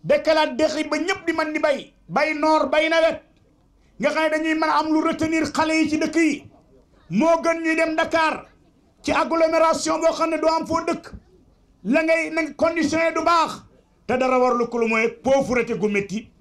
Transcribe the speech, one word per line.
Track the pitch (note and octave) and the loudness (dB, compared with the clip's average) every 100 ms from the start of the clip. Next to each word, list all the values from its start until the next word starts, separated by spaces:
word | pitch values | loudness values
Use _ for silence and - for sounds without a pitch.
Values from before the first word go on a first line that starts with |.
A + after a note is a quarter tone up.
Dekkalaat | D#3 C#4+ D4+ D#4 D#4 A#3+ | 0 0 2 2 2 0
dex | D#4 D#4 | 0 0
yi | D4+ | -4
ba | D4+ | -2
ñëpp | F4 F#4+ - | -2 -4 -4
di | |
mën | D#4+ D#4 | -2 -2
di | D#4 | 0
bay. | D#4 B3+ - _ - | 0 0 -4 _ -6
Bay | F#3 D#4 | -2 -2
noor, | D4+ D#4 D#4 C4+ | 0 2 2 2
bay | D#4 D#4+ | 0 2
nawet. | E4 D#4+ - _ _ _ _ _ _ _ _ | 2 2 0 _ _ _ _ _ _ _ _
Nga | C4 | -2
xam | D4 | 0
ne | D#4+ | 0
dañuy | D#4 D#4+ D#4 | 0 -2 0
mën | D#4 | 0
a | D4 | 0
am | D#4 | 2
lu | D#4 | 0
retenir | D#4+ D#4+ D#4+ D#4+ D4+ | 0 -2 -2 0 -2
xale | - D#4 D#4+ | -2 0 2
yi | D4+ | 0
ci | D#4 | 0
dëkk | D#4+ D#4+ | -2 2
yi. | D#4+ A3+ - - _ _ _ _ _ | 0 0 -10 -20 _ _ _ _ _
Moo | F3 D#4+ E4 | 0 2 2
gën | D#4+ E4 | 0 -2
ñuy | E4 D#4+ | 0 0
dem | D#4+ D#4 | 0 -2
Dakar | D#4+ D#4+ D#4+ - - _ _ _ _ _ | -2 0 0 -2 -12 _ _ _ _ _
ci | - | -4
agglomération | C#4+ D4 E4 D#4+ D#4+ D#4+ D#4+ D#4 D#4+ | -2 0 0 2 4 2 2 -2 0
boo | E4 | 0
xam | - E4 | 0 -2
ne | D#4 | 0
doo | D#4+ | 0
am | D#4+ - | 0 -2
foo | D#4+ E4 | -2 -2
dëkk. | - - - _ _ _ _ _ _ | -6 -8 -20 _ _ _ _ _ _
La | F3+ D4 | -2 0
ngay, | D#4+ E4 D#4 | 2 0 0
na | D#4+ D#4 | -4 -6
condition | - D#4+ E4 D4+ D#4+ | -2 -2 0 -2 0
yi | E4 | 0
du | E4 | 0
baax. | D#4+ E4+ D#4 - - _ _ _ - | 2 2 0 -4 -18 _ _ _ -4
Te | B3+ | -2
dara | C4 B3+ | 2 2
warlu | B3+ B3 A#3 | 2 2 -2
ko | A#3 | 0
lu | A3+ | 0
mooy | A3+ A3+ A3+ | 2 0 -2
pauvreté | B3 C#4 C4+ B3 A#3 G#3 | 2 2 2 0 0 -2
gu | G#3 | 0
métti | G#3 G3+ G3 A#3 _ | -2 -4 -8 -10 _